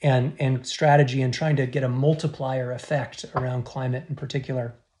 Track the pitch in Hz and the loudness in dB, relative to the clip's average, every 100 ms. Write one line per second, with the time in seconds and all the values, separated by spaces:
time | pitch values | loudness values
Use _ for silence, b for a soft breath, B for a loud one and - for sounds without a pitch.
0 | 147 131 123 - 131 127 - - 151 147 | 2 4 2 0 0 0 -4 0 6 6
1 | 131 131 127 117 160 147 127 139 127 127 | 6 2 -2 0 0 2 0 0 0 2
2 | 143 156 156 - 131 131 123 127 - 147 | 2 2 -2 -4 -4 -2 -4 -6 -4 -4
3 | 113 - - - 127 127 117 135 131 127 | -4 -10 -8 -4 -2 -4 -6 -4 -2 -4
4 | - 143 135 139 - 127 117 - _ _ | -4 -8 -6 -6 -4 -4 -6 -10 _ _